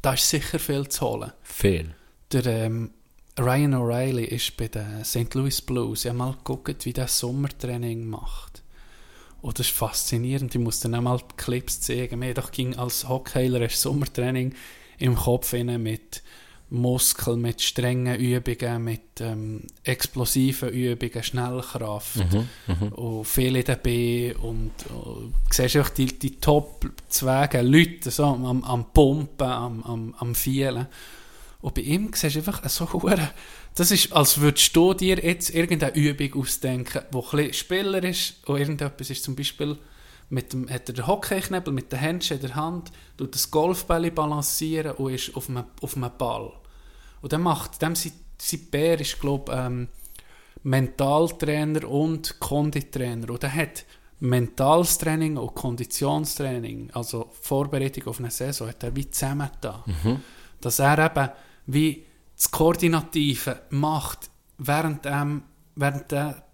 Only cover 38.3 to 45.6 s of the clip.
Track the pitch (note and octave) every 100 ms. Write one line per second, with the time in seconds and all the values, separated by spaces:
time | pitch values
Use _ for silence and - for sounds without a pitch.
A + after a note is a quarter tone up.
38.3 | - - C#3+ C#3+ D3 C#3+ - C3 C3+ -
39.3 | C3 C#3+ - D3 C#3+ - - - - -
40.3 | C3 B2+ B2+ B2 B2+ - B2 A#2+ G3+ -
41.3 | F#3+ F3+ F#3+ F3+ C3+ - B2+ D#3 F3 -
42.3 | C#3 C3+ B2 D#3 F3 E3+ - - - C3
43.3 | C3 - D3+ E3 F3+ - E3+ E3+ E3 D3+
44.3 | D3 C#3+ - D#3+ D#3+ D3+ - C3+ B2+ -
45.3 | - B2 B2